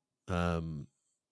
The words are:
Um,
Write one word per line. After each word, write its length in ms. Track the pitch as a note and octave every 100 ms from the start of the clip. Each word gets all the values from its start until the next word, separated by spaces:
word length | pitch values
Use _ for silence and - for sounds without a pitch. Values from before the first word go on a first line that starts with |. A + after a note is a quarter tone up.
| _ _ -
Um, 580 | F2+ F2 E2 E2 D2+ C#2 _ _ _ _